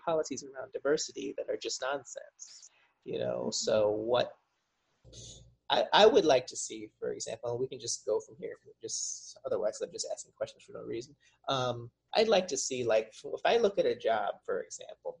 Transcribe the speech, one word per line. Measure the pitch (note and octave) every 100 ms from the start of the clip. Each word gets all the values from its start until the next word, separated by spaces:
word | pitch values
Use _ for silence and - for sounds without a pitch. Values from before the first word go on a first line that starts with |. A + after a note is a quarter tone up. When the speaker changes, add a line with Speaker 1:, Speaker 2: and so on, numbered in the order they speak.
| -
Speaker 1:
policies | D#3+ D#3 B2+
around | C#3+ C3 B2
diversity | - C#3 D#3 - - A2+ -
that | -
are | A2+
just | A2+ -
nonsense, | B2+ A3 - - - - - - - _ _ _ -
you | -
know? | B2 A#2+ B2
Speaker 2:
Mm-hmm. |
Speaker 1:
So | A#2+ - G#2+ G#2+
what | G#2+ A2+ A#2+ - - _ _ _ _ _ _ - - - - - _ -
I, | - -
I | - A3
would | C#4+ D#3
like | C3 -
to | -
see, | - A2 G#2+ _
for | B2+
example, | A#2+ A#2+ A2 A#2+ A#2+
we | C3
can | B2+
just | A#2 - -
go | A2
from | - A2
here, | A2+ - - -
just, | A2+ - - - - - C3
otherwise | A2 G2+ -
I'm | G#2
just | - -
asking | - - -
questions | A2 -
for | -
no | A2+ A2+
reason. | A#2 C3+ C#3+ _ _ -
Um, | C3+ B2+ A#2+ A#2 - _ -
I'd | A3
like | G3+ F#3+
to | C3+
see, | - B2+
like, | A#2 A2 A2 -
if | C#3+ - E3
I | A#3
look | A3+ -
at | D3
a | A2
job, | A2+ A2 G2+ - -
for | F#2+
example, | - - - - E2+ E2